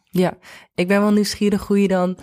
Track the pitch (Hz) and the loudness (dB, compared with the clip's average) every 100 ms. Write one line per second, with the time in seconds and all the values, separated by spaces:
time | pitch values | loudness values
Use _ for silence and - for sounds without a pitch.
0 | _ 180 175 - - - - - 180 202 | _ -2 -2 -4 -18 -20 -14 -6 0 2
1 | 208 208 202 - 208 202 - 202 196 185 | 2 2 0 -2 -2 -2 0 0 2 0
2 | 180 185 | -2 -4